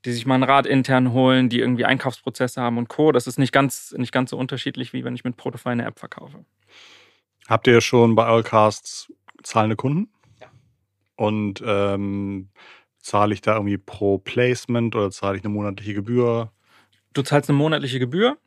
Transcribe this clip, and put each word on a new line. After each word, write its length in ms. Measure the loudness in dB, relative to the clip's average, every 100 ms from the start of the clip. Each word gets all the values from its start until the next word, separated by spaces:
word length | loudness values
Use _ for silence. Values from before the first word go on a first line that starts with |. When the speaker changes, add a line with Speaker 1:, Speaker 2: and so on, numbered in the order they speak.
Speaker 1:
die 80 | -6
sich 140 | -6 0
mal 80 |
einen 100 | 2 6
Rat 200 | 4 4
intern 480 | 0 2 2 2
holen, 340 | 2 4 4 2
die 120 | 0
irgendwie 260 | 0 0 0
Einkaufsprozesse 760 | 0 -2 -6 -12 -4 -4 -2
haben 200 | -2 -2
und 80 | -4
Co. 240 | 2 2
Das 160 | 2 -2
ist 100 | -2
nicht 160 | 2
ganz, 400 | 2 2 -4 -14 -8
nicht 160 | -4
ganz 200 | -2 -2
so 60 | -6
unterschiedlich, 560 | -8 -6 -8 -8 -10
wie 100 | -8
wenn 100 | -8
ich 100 | -8
mit 140 | -10 -8
Protofi 320 | -10 -8 -4
eine 160 | -4 -6
App 140 | -10
verkaufe. 440 | -18 -18 -20 -20 _ _ _ -20 -20 -20 _ _ _ _ -2
Speaker 2:
Habt 200 | 2 6
ihr 140 | 6
schon 340 | 6 4 6 6
bei 100 | 4
Allcasts 880 | 2 4 4 4 2 -14 -16 -18 -20 -20 _
zahlende 320 | -4 0 0 0
Kunden? 340 | -2 -2 -4 _ _ _
Speaker 1:
Ja. 60 | -20 _ _ _ _ _ _ -4
Speaker 2:
Und, 440 | -2 -2 -4 -6
ähm, 840 | -4 0 0 -2 -4 -4 -6 -8 -12 _ -20 -20 _ _
zahle 320 | -4 0 2
ich 60 | 0
da 140 | 0 0
irgendwie 220 | 0 -4
pro 400 | -6 -2 0 0
Placement 760 | -2 0 0 0 -2 -2 0
oder 160 | 0 -2
zahle 280 | -2 -4 -4
ich 60 |
eine 100 | -4
monatliche 400 | -4 -6 -8 -8
Gebühr? 580 | -8 -2 0 2 0 -6 _ _ _ _ _ _
Speaker 1:
Du 80 | -6
zahlst 280 | 0 0 2
eine 80 | 2
monatliche 400 | 2 0 -4 -4
Gebühr, 400 | -4 0 0 -2